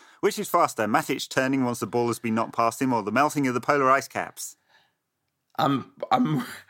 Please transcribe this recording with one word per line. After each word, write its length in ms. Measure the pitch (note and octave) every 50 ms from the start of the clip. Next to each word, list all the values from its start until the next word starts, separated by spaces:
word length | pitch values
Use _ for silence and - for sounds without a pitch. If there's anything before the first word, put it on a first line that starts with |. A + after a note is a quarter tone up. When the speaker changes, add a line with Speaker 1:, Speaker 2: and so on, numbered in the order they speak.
| - - - _
Speaker 1:
which 180 | - G3+ - G#3+
is 100 | F#3+ -
faster, 360 | - F3 D#3+ C#3 - - A2
Matic 420 | G#2 A#2+ D#3+ D#3 - C#3 - - -
turning 360 | - C#3+ C3 C3 C#3 C3+ B2+
once 160 | A#2+ A#2+ -
the 60 | - G2
ball 180 | A#2+ A#2+ A#2+
has 140 | A#2 A2+ -
been 120 | - A#2 A2
knocked 180 | A#2 A2+ - -
past 260 | - A2+ A#2 A2+ -
him, 120 | C#3 C3
or 100 | B2 A2+
the 80 | G2 G#2
melting 380 | G#2+ B2+ D3 D3+ - D3 C#3 B2+
of 60 | B2
the 60 | B2
polar 300 | A2+ - D3 C#3+ C3+ C3
ice 160 | C3+ C#3 C3
caps? 480 | - - G#2 F2 - - - - - - _ _ _ _ _ _ _ _ _ _ _ _ _ _ _ _ _ _ _ _ -
Speaker 2:
I'm, 320 | C3+ C#3 C#3 B2 - - _ - - -
I'm, 320 | - B2+ B2+ D3+ D#3 B2+ - - - - -